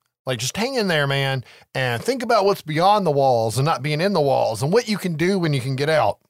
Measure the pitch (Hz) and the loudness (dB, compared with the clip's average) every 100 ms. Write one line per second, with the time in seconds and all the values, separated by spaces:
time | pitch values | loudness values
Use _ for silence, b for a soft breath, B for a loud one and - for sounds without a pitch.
0 | _ _ - 123 127 - 240 269 202 156 | _ _ -8 -6 -4 -4 -4 -2 0 0
1 | 139 139 135 135 - B B 131 127 160 | 2 0 0 -2 -6 B B -4 -2 -2
2 | 180 262 247 226 196 - 156 156 185 208 | -4 -4 2 2 4 0 -2 0 2 4
3 | 180 139 135 117 113 113 143 143 147 151 | 2 2 2 2 0 0 0 0 -2 -2
4 | 190 185 139 123 113 110 135 220 226 202 | 0 2 2 2 0 -2 0 0 0 -4
5 | 185 151 175 196 170 139 123 131 143 156 | -4 -2 0 0 0 -2 -4 -4 0 2
6 | 110 - _ | 2 -2 _